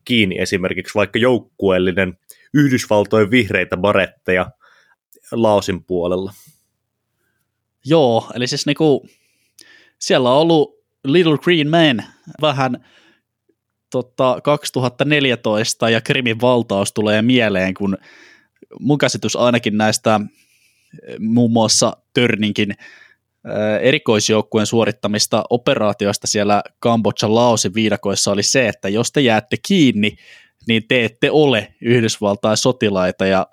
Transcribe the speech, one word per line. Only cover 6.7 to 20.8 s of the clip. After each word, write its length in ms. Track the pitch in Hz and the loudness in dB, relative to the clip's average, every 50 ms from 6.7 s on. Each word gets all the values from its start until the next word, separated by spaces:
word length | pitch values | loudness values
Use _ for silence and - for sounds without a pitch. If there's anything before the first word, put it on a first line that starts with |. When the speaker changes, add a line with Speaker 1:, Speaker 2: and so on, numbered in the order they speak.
| _ _ _ _ _ _ _ _ _ _ _ _ _ _ _ _ _ _ _ _ _ _ - | _ _ _ _ _ _ _ _ _ _ _ _ _ _ _ _ _ _ _ _ _ _ -4
Speaker 2:
Joo, 460 | 127 156 165 143 123 113 113 - - - | 0 2 4 4 4 2 0 -2 -4 -8
eli 120 | 113 127 139 | -6 -6 -6
siis, 180 | 147 139 - | -4 -4 -4
niinku, 420 | 147 143 - 160 156 139 117 - - _ _ _ _ _ _ _ _ _ - - _ - _ _ _ _ - | -4 -2 0 2 2 2 0 -2 -8 _ _ _ _ _ _ _ _ _ -20 -20 _ -20 _ _ _ _ -10
siellä 320 | - - 196 151 127 120 | -4 0 0 2 2 2
on 60 | 127 143 | 2 2
ollut 480 | 160 165 170 156 143 - _ _ _ _ _ _ - | 2 4 2 2 2 0 _ _ _ _ _ _ -4
Little 340 | 135 139 180 180 160 151 135 | 0 2 2 2 2 0 0
Green 320 | - 175 180 165 147 147 | 0 0 0 0 0 0
Man 340 | 160 170 165 151 127 104 - - - _ _ - - - | 2 2 2 2 0 -2 -6 -10 -18 _ _ -20 -10 -4
vähän, 440 | 151 151 135 135 135 131 120 - _ _ _ _ _ _ _ _ _ _ _ _ _ _ _ _ _ _ _ _ _ _ - | -2 -2 -2 0 -2 -4 -4 -6 _ _ _ _ _ _ _ _ _ _ _ _ _ _ _ _ _ _ _ _ _ _ -6
tota, 460 | 127 120 - _ - 135 127 123 90 - | -6 -6 -6 _ -2 0 0 0 0 0
kaksituhatta 640 | - 147 143 - - - 135 127 123 120 - - | -2 -2 -2 -2 -6 -4 -4 -4 -4 -2 -4 -2
neljätoista 840 | 143 151 147 139 135 120 113 - 113 107 104 113 - - - 127 113 | 0 0 0 0 0 -2 -2 -2 -2 -2 -2 -2 -4 -4 -2 0 0
ja 120 | 113 113 | 0 0
Krimin 400 | - - 143 135 127 120 113 110 | 0 -2 -2 -2 -2 -2 -2 0
valtaus 520 | 120 123 127 120 113 117 101 98 101 - - | 2 2 2 2 0 0 -2 -2 -2 -2 -2
tulee 280 | - 104 107 104 107 | -2 0 0 0 2
mieleen, 520 | 110 120 127 123 117 107 101 92 92 92 92 | 2 2 2 2 2 2 0 0 -2 -2 -2
kun 240 | - 101 98 95 - _ - - - - - _ _ _ _ _ _ - - - - | -4 -4 -4 -4 -6 _ -14 -20 -20 -20 -20 _ _ _ _ _ _ -20 -20 -16 -6
mun 180 | - 127 147 143 | -2 -2 0 0
käsitys 380 | 143 127 - 107 - 107 - | 0 -2 -2 -2 -6 -6 -2
ainakin 420 | - 117 123 120 117 - 113 104 107 | 0 0 2 0 0 0 -2 -2 0
näistä, 420 | 107 107 107 - - 117 110 107 104 101 _ _ _ _ _ _ _ _ _ _ | 0 0 0 0 0 0 0 0 0 -4 _ _ _ _ _ _ _ _ _ _